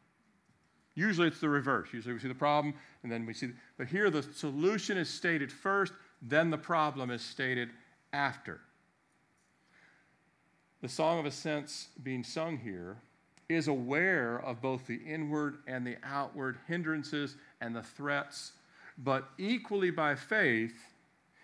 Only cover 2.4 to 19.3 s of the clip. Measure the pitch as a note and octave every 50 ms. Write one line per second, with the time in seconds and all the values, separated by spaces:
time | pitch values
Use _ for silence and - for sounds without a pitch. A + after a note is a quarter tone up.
2.4 | D3 D3 D3 D3 D3 D3 D3 - - - - _ - A#2+ A#2 A2+ A2+ A2+ A2+ -
3.4 | C3+ B2 A#2+ - - - _ - B2 C3 D#3+ G3 G#3 G3 D3+ D3 C#3 - - -
4.4 | - D3 C3 D3 E3 G3 A3 G#3 - - G3+ F#3 D3+ - - - - F3 E3 D3
5.4 | C#3+ C3 - - - G3 G3 G3 F#3+ F3+ - - - - _ _ B2+ A#2 C#3+ D#3
6.4 | E3 E3 D#3 D3+ - - E3+ D#3+ D3+ D3+ C3+ C3+ B2+ B2 B2 A#2 - - - -
7.4 | C3 B2+ B2+ B2 A#2+ A#2 - - - _ _ _ _ _ - C#3+ C#3+ C3 B2+ -
8.4 | - - D#2+ - - _ _ _ _ _ _ _ _ _ _ _ _ _ _ _
9.4 | _ _ _ _ _ _ _ - - - _ _ _ _ _ _ _ _ _ _
10.4 | _ _ _ _ _ _ _ _ - B2+ - - D#3 D#3+ E3+ E3 D3 D3 C3 -
11.4 | - D#3+ D3+ D3 C3+ - - - - - - - B2 C3 C3 B2 A#2+ - - D#3+
12.4 | D#3+ E3+ D#3 B2 A#2+ G#2+ F#2+ F2 F2 F2+ G#2+ A#2 - _ _ _ _ _ _ -
13.4 | _ - E3 E3 C3+ D3+ C#3 B2+ A#2+ B2 C#3 D#3+ F3+ F#3+ F3+ D3 A#2+ A#2 A#2+ B2+
14.4 | C3+ C3 A#2+ A2+ C3 C3 C3 B2+ C3 - A2+ A2+ - D#3 D#3 D#3+ D3+ D3 D3+ D3+
15.4 | D3 C#3+ D3 - - B2+ C3 B2+ B2 B2 A#2+ - - C3 C#3 C#3+ C#3 - - D3+
16.4 | C3 C3 B2 - - - E3+ F3+ E3 D#3 D#3+ D3+ C3+ - D3+ D3 C#3+ C3+ C3 -
17.4 | - - - - A#2+ A#2 A#2 A#2 A2 - - - C#3 C#3+ C#3+ C#3 - - - -
18.4 | - - - _ _ _ - - - - - - B2 C#3 C3 C3+ C3+ -